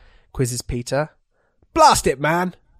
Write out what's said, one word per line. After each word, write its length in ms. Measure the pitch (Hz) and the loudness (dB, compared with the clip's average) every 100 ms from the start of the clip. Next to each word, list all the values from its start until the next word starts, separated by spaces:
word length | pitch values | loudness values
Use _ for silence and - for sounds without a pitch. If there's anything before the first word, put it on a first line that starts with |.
| - - _ | -20 -20 _
quizzes 280 | - 123 120 | -6 -4 -6
Peter. 480 | - 123 120 135 156 _ _ _ _ _ _ | -8 -8 -4 -4 -6 _ _ _ _ _ _
"Blast 320 | 320 302 202 185 | 4 4 4 0
it, 140 | 135 | -2
man," 340 | 147 170 180 - _ _ | -2 -2 -4 -8 _ _